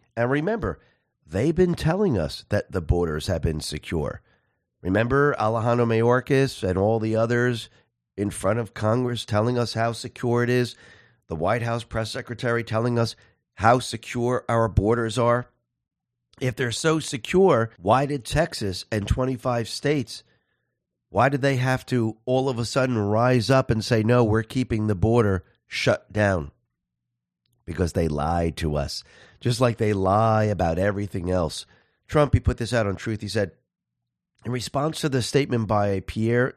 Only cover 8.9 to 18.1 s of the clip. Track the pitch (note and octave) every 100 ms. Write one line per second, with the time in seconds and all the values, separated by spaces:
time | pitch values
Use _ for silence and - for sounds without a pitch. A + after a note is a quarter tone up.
8.9 | A#2+ B2 A#2+ - G#2 A2+ B2 A#2 A2+ A#2
9.9 | A2+ A2 - B2 A#2+ A#2+ B2 A#2+ - -
10.9 | - _ _ - E2 E2+ A#2+ A#2 A#2 A2+
11.9 | A#2 A2 C3 - A#2 B2+ A#2 A#2 A2+ A#2+
12.9 | A#2+ A#2 - _ _ _ - G#2+ B2+ -
13.9 | A2+ - B2 A#2+ B2 - A#2 A2+ F#2 G2
14.9 | A#2 A2+ A2 A#2+ A#2+ B2 _ _ _ _
15.9 | _ _ _ _ _ B2+ A2+ B2 A2+ D#3+
16.9 | D#3 - C3 - F3+ F#3+ B2+ A2+ - F2
17.9 | B2 C#3